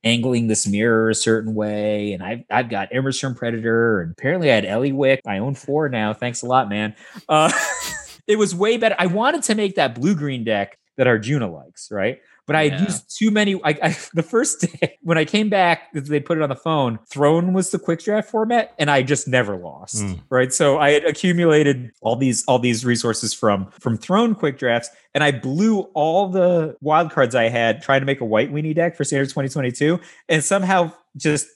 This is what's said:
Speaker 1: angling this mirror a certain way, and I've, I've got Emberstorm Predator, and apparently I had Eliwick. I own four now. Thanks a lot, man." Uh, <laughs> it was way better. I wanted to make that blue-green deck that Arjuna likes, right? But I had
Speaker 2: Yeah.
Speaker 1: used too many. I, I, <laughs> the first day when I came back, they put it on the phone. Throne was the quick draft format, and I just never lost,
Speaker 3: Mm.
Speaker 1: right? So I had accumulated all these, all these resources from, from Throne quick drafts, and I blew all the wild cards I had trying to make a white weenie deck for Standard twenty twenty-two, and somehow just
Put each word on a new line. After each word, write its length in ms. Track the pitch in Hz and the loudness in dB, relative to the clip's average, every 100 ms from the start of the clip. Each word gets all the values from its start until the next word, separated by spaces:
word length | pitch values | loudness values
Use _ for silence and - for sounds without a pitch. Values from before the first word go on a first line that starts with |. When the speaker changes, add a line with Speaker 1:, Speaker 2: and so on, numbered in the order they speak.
Speaker 1:
angling 420 | 113 120 123 123 117 | 0 0 0 0 0
this 220 | 110 101 | 0 0
mirror 420 | 101 117 113 110 | 0 2 2 2
a 40 | 107 | 0
certain 360 | - 113 110 107 | 0 0 0 -4
way, 560 | 107 104 107 104 104 | -4 -2 -2 -2 -4
and 100 | 95 | -6
I've, 220 | 92 120 - | -8 -10 -4
I've 200 | 110 120 | -4 -2
got 240 | 101 98 | -6 -4
Emberstorm 440 | 127 135 131 135 117 | -4 -2 -4 -6 -4
Predator, 680 | 120 117 113 113 117 104 | -6 -4 0 2 2 0
and 100 | 82 | -2
apparently 400 | - 131 180 156 | -6 -4 0 4
I 20 | |
had 100 | 113 | 2
Eliwick. 540 | 98 107 139 135 135 135 113 | 2 -2 0 2 2 2 0
I 120 | 98 | -4
own 180 | 123 139 | -4 -6
four 320 | - 147 151 | -4 -2 -2
now. 240 | 120 107 | -2 -2
Thanks 280 | 107 123 120 | -4 -6 -8
a 40 | 123 | 0
lot, 220 | 127 107 | 0 2
man." 260 | 104 107 - - - - | -2 -4 -6 -20 -20 0
Uh, 220 | 254 254 - - - - | 4 4 2 -4 -8 -10
<laughs> 360 | - - - - | -12 -16 -18 -2
it 80 | 214 | 0
was 160 | 208 | 2
way 220 | 175 208 233 | 0 0 2
better. 180 | 220 190 | 0 0
I 60 | 180 | 0
wanted 360 | 190 247 311 | 0 0 0
to 120 | - 214 | -2 -2
make 180 | 202 | -2
that 220 | 190 135 120 | 0 -2 0
blue-green 480 | 151 180 147 127 | -2 0 -2 -4
deck 340 | 113 104 101 - _ - | -2 -2 -2 -10 _ -2
that 120 | 127 | 2
Arjuna 420 | 113 107 147 107 | 2 0 -4 -4
likes, 400 | 78 67 - - | -8 -18 -20 -10
right? 300 | 104 101 135 _ _ - | -4 -4 -6 _ _ -2
But 80 | 151 | 0
I 120 | 151 | 2
had 40 | |
Speaker 2:
Yeah. 100 | 139 202 | 0 -2
Speaker 1:
used 320 | - _ - | -4 _ -2
too 120 | 220 | 0
many. 240 | 208 202 190 | 2 0 0
I, 60 | 151 156 | -2 0
I, 140 | 160 156 | -2 -2
<laughs> 100 | - | -6
the 80 | 160 | -6
first 380 | 160 233 294 - | -2 -2 -2 -2
day 360 | 170 - - - | -4 -2 -4 -4
when 160 | 165 160 | -2 0
I 60 | |
came 240 | 156 208 214 | 2 0 0
back, 380 | 196 175 165 - | 2 2 2 -4
they 280 | 156 139 147 | -10 -2 -4
put 180 | 143 165 | -2 -2
it 40 | |
on 60 | 147 | -2
the 60 | |
phone. 440 | 131 165 156 127 113 _ | -2 -2 0 0 -2 _
Throne 420 | 139 143 165 175 | 0 4 4 2
was 180 | 185 180 | 0 -2
the 80 | 190 | -4
quick 240 | - 165 | -2 -4
draft 280 | - 208 214 | -2 -2 -2
format, 420 | 220 220 240 220 - | -2 0 0 -2 -2
and 100 | 147 | 2
I 120 | 143 | 2
just 240 | 127 143 - | 2 -2 0
never 300 | 127 104 95 | 0 0 -4
lost, 400 | 85 69 92 113 | -10 -16 -10 -6
Speaker 3:
Mm. 160 | 101 90 - | -6 -6 -4
Speaker 1:
right? 220 | 127 127 | -2 0
So 260 | - 147 143 | 2 2 4
I 140 | 143 | 4
had 120 | 147 | 4
accumulated 840 | 160 147 185 175 170 151 147 131 123 _ | 2 -2 0 2 4 4 4 0 -4 _
all 140 | 113 113 | -4 0
these, 280 | 135 117 - | 0 0 0
all 120 | 127 | 2
these 240 | 123 113 | 2 0
resources 500 | 123 120 120 110 113 | 0 0 0 -2 -4
from, 320 | - 113 101 95 - | 0 2 2 -2 -6
from 180 | 131 113 | -6 -4
Throne 360 | - 190 233 214 | 0 2 2 0
quick 220 | 156 127 | -2 -2
drafts, 300 | 127 117 - _ _ | 0 0 -2 _ _
and 100 | 147 | 0
I 80 | 147 | 2
blew 480 | 131 127 147 220 208 175 | 0 -4 0 2 2 -2
all 340 | 160 151 175 196 | -2 0 2 0
the 480 | 185 180 175 156 - | 2 2 2 -2 -6
wild 300 | 143 156 165 | 2 2 2
cards 240 | - 127 | 2 2
I 140 | 123 113 | 4 2
had 340 | 117 117 110 | 2 0 0
trying 180 | - 135 | 2 2
to 60 | 135 | 2
make 140 | 139 | -4
a 40 | |
white 280 | 117 107 143 | 0 0 0
weenie 220 | 147 156 156 | -4 -2 0
deck 200 | 170 - | 0 -2
for 60 | |
Standard 240 | 143 143 135 | -4 -2 -2
twenty 180 | 147 135 | -4 -4
twenty-two, 500 | 147 127 123 147 175 - - - | -2 -4 0 0 0 -4 -20 -2
and 140 | 160 | -2
somehow 480 | - 196 185 190 165 - _ 139 | 2 0 2 2 2 -4 _ -4
just 320 | 156 147 - | -2 -2 -4